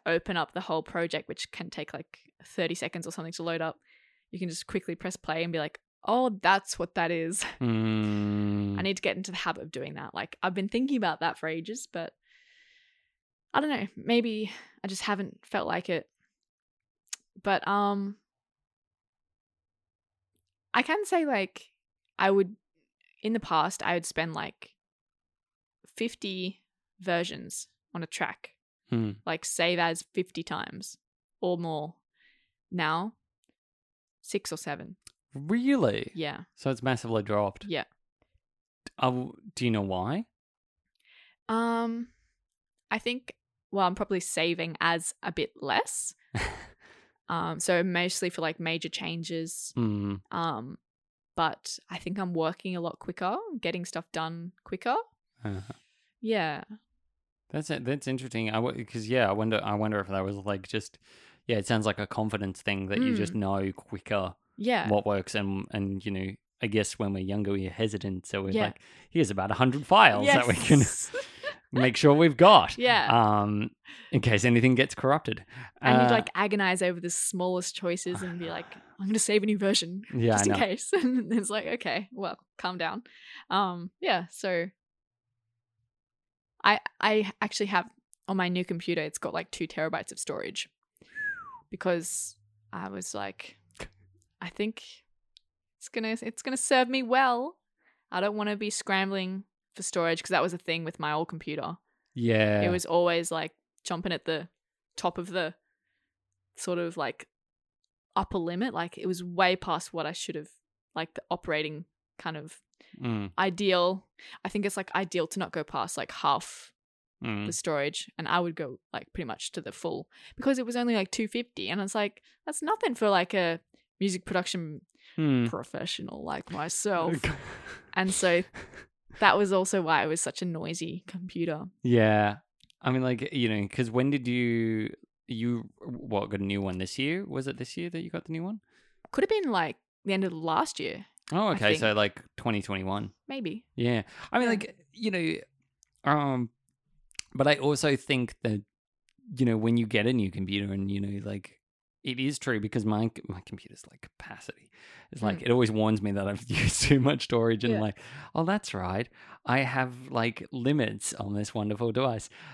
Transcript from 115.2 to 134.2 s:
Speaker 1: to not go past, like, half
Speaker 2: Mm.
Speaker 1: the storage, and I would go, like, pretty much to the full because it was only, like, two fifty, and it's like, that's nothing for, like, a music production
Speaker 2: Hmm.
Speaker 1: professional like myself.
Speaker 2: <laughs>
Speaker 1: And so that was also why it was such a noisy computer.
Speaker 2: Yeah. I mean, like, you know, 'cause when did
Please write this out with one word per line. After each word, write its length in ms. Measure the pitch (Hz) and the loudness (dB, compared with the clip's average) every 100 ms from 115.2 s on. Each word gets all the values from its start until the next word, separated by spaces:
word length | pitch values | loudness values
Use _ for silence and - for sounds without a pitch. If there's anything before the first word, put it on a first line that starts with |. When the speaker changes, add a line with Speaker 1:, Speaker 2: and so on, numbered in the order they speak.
| 160 | -2
Speaker 1:
to 100 | - | -4
not 140 | 185 | -4
go 100 | 165 | -6
past, 340 | 151 143 101 - | -6 -4 -4 -6
like, 120 | - | -8
half 600 | - 139 143 - - - _ _ _ _ _ | -2 0 0 -4 -16 -20 _ _ _ _ _
Speaker 2:
Mm. 240 | 117 104 104 | -6 -4 -4
Speaker 1:
the 60 | |
storage, 580 | - 175 147 143 - - - | -4 -2 -2 -2 -4 -10 -10
and 80 | 160 | 0
I 120 | 175 | 0
would 140 | 175 | 0
go, 240 | 160 143 - _ | -4 -10 -10 _
like, 200 | - - | -12 -10
pretty 140 | - 139 | -8 -8
much 260 | - - | -8 -8
to 80 | - | -8
the 120 | - | -10
full 360 | - 170 - - - - - | -8 -6 -6 -10 -20 -20 -2
because 220 | 269 262 | 0 0
it 60 | 233 | -2
was 100 | 240 | -2
only, 180 | 240 | 0
like, 160 | 220 196 | 0 0
two 180 | - 220 | -2 -2
fifty, 400 | 233 240 - 101 | -4 -6 -8 -6
and 120 | 185 | -4
it's 140 | 202 | -2
like, 280 | 220 202 - _ _ - | -2 -2 -4 _ _ -10
that's 160 | 302 | -6
nothing 320 | 311 427 415 | -2 0 0
for, 160 | 240 214 | 2 4
like, 240 | 190 180 | 4 2
a 260 | 202 175 165 - _ _ _ | 0 0 -2 -8 _ _ _
music 240 | 196 185 | -2 -2
production 580 | - 185 180 185 165 151 _ _ - - | -2 -2 -2 -6 -6 -10 _ _ -10 0
Speaker 2:
Hmm. 300 | 151 127 117 | 4 4 2
Speaker 1:
professional 760 | - - - - - - 69 | -2 -8 -8 -6 -6 -8 -10
like 260 | 71 69 - | -6 -8 -6
myself. 640 | 165 160 - 208 180 165 | -6 -4 -2 0 2 2
Speaker 2:
<laughs> 800 | 165 - 143 - - - - - | 0 -2 -4 -10 -16 -16 -18 -6
Speaker 1:
And 180 | - 190 | -2 0
so 320 | 185 185 175 - - - - - _ _ - | 2 4 4 2 -10 -16 -18 -20 _ _ 4
that 180 | 208 196 | 6 6
was 120 | 196 | 4
also 260 | 190 190 196 | 4 2 2
why 220 | 160 156 | 2 2
it 20 | 156 | 2
was 140 | 165 | 0
such 220 | - - | -4 -4
a 20 | |
noisy 580 | 180 165 - 170 165 170 - | -4 -4 -6 -6 -6 -8 -10
computer. 580 | 185 180 175 170 156 185 _ | -12 -8 -4 -2 -4 -8 _
Speaker 2:
Yeah. 540 | 127 120 110 107 104 104 _ _ _ _ | 4 8 8 6 4 0 _ _ _ _
I 80 | 135 | 0
mean, 100 | 131 | 2
like, 300 | 127 120 131 | 0 -2 -4
you 160 | 143 117 | 0 2
know, 180 | 107 101 | 2 -2
'cause 220 | - 117 | -2 0
when 200 | 120 135 | 2 2
did 180 | 143 | 2